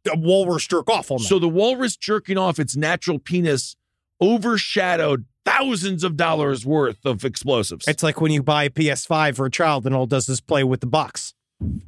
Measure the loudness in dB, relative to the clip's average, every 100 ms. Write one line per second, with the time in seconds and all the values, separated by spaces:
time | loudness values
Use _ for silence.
0 | -4 0 4 4 4 0 0 0 2 0
1 | 0 -2 2 2 2 2 2 2 -2 -4
2 | -4 -4 -2 -2 0 0 -2 -2 -2 -2
3 | -2 -4 -2 0 2 0 -2 -12 _ _
4 | _ 0 2 2 2 -2 -2 -2 0 2
5 | 2 0 -4 _ -2 0 0 -2 -2 -2
6 | -2 0 0 0 0 -2 0 0 0 -2
7 | -4 -2 -4 -4 0 0 0 -4 -2 0
8 | 0 2 2 2 2 0 0 0 0 0
9 | -2 0 0 0 -2 0 2 2 0 0
10 | 0 0 0 -4 0 0 2 0 0 0
11 | -2 -8 -14 -16 _ -10 -8 -8